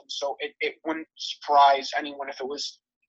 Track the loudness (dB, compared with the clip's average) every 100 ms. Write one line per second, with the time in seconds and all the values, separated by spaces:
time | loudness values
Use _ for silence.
0 | -12 -6 -6 -6 -10 -4 -6 -6 -6 -6
1 | -8 -12 -12 -8 2 6 8 6 0 -6
2 | -6 -8 -10 -8 -8 -8 -10 -14 _ _